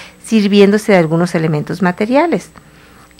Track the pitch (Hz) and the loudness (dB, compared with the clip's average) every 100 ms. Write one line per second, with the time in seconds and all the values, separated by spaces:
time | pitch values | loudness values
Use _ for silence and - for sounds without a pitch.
0 | - - - 220 202 202 196 208 208 196 | -20 -18 -2 0 2 4 4 2 2 0
1 | 160 165 175 170 160 151 147 170 180 180 | 2 0 -2 -2 -2 -4 -4 -4 -4 -2
2 | 214 262 339 226 - - - - - - | -2 0 0 -4 -8 -20 -20 -20 -20 -20
3 | - | -18